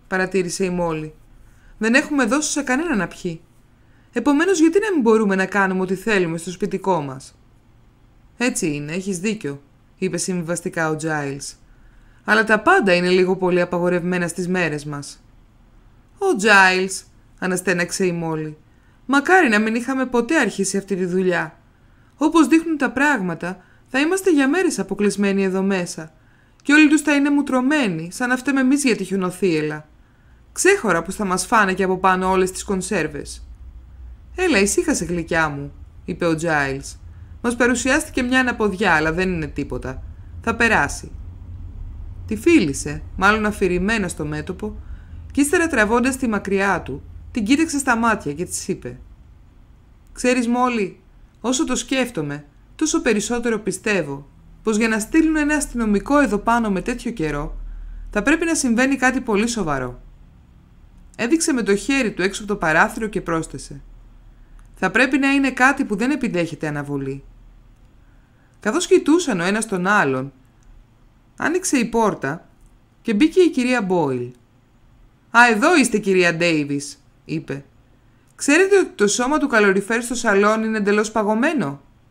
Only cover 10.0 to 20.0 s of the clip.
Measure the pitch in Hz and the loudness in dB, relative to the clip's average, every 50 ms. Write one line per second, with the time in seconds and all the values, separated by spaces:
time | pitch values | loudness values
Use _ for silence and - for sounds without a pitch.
10 | 190 180 160 165 - 190 180 180 160 160 175 170 - 180 - 175 160 156 156 147 | -4 -4 -4 -4 -4 -4 -4 -4 -4 -4 -6 -6 -6 -6 -4 -2 -2 -2 -2 -2
11 | 156 160 156 147 143 139 139 139 - - - - _ - - - - - - - | -4 -4 -4 -4 -4 -6 -8 -10 -12 -14 -16 -18 _ -20 -20 -20 -20 -20 -20 -20
12 | - - - _ - 202 208 220 214 220 220 208 - 339 381 392 214 196 175 175 | -20 -20 -20 _ -2 0 2 2 4 4 2 4 4 6 4 6 6 4 4 4
13 | 180 180 185 185 185 180 190 190 185 180 180 180 175 175 180 175 175 175 180 175 | 4 4 4 4 4 2 2 0 2 2 2 2 2 0 0 0 0 2 0 0
14 | 165 180 180 175 175 170 - 190 175 175 185 185 170 156 151 147 143 151 143 143 | 0 0 -2 -2 -2 -2 -4 -4 -4 -2 0 0 0 0 -2 -4 -6 -8 -10 -10
15 | 139 - - - _ _ - - - _ _ _ _ _ _ - - - - - | -10 -12 -16 -20 _ _ -20 -20 -20 _ _ _ _ _ _ -20 -20 -20 -20 -20
16 | _ _ _ - 392 381 339 202 196 220 202 196 190 185 185 185 190 190 - - | _ _ _ -2 0 0 2 2 4 6 6 8 8 6 4 2 0 -2 -4 -8
17 | - - - - _ _ - - 185 185 180 175 180 196 180 175 175 170 - - | -12 -16 -20 -20 _ _ -12 -6 -4 -2 -2 -2 0 0 0 0 -2 -2 -2 -2
18 | 190 180 170 170 165 160 160 156 156 156 156 - _ _ _ _ _ _ _ _ | -2 0 -2 -2 -4 -4 -4 -4 -6 -8 -10 -14 _ _ _ _ _ _ _ _
19 | _ - 269 285 285 320 370 381 330 233 208 208 220 220 220 247 240 269 269 262 | _ 0 0 2 4 4 4 6 6 6 4 2 2 2 -2 -2 -2 -2 -2 -2